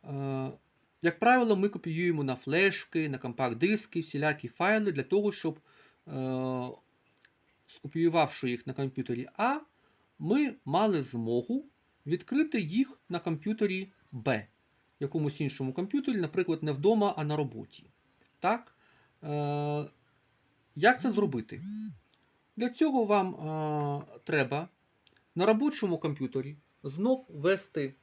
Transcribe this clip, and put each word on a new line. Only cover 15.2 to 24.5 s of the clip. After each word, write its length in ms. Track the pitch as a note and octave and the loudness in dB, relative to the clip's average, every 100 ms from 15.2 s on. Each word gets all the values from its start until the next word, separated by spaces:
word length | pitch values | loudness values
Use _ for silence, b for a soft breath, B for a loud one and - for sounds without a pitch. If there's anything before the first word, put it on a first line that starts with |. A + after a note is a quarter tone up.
| D3 D3 | -2 -2
іншому 320 | C#3+ - C3 | -4 -2 -6
комп'ютері, 440 | C3 F#3+ C#4+ C4+ G#3+ | -4 -2 -2 0 -2
наприклад, 460 | D#3 F#3 F3 D#3+ | -2 -2 0 0
не 80 | D3+ | -2
вдома, 420 | C#3 F3+ A3 G3+ - | 2 4 4 2 0
а 60 | |
на 120 | D3+ D3+ | -2 0
роботі. 480 | C#3 A2 - - - _ _ _ _ _ | -2 -6 -16 -20 -20 _ _ _ _ _
Так? 360 | F3+ A#3 - b b b b _ | 0 0 -4 b b b b _
Е, 640 | D3+ D3 C#3+ D3 D3 D3 D3+ _ _ _ _ _ _ _ _ D3 | -6 -2 0 0 0 -2 -4 _ _ _ _ _ _ _ _ 2
як 260 | G3+ B3+ | 4 4
це 100 | C4 | 2
зробити? 500 | G3+ G3 B2 A2 D3 F#3 G#3+ G#3+ C#3 _ _ _ _ _ - | 2 2 0 -6 -10 -10 -8 -10 -14 _ _ _ _ _ -6
Для 120 | A#3+ | -6
цього 360 | A#3+ D#4 C4 G#3+ | 2 2 2 4
вам, 300 | G#3 F#3 - | 2 2 -4
е, 840 | D#3 D#3 D3+ D3+ D3 C#3+ - - | -6 -4 -2 -2 -2 -4 -8 -16
треба 440 | - D3+ B2+ | -2 0 2